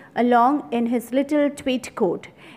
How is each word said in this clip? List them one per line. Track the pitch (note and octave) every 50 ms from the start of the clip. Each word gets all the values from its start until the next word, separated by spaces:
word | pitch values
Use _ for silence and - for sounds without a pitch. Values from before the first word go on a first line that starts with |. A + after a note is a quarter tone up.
| - - -
along | - A#3+ A#3+ A#3+ A#3 A#3 B3+ D4 C#4+ - -
in | - A#3 A#3 A3+
his | B3 A#3 A#3 -
little | B3 C4+ C#4 C#4 D#4 D4 C#4+ C#4+
tweed | C#4+ - - C4+ B3+ C4 - - -
coat. | - A3+ F3 - - - - - - - - -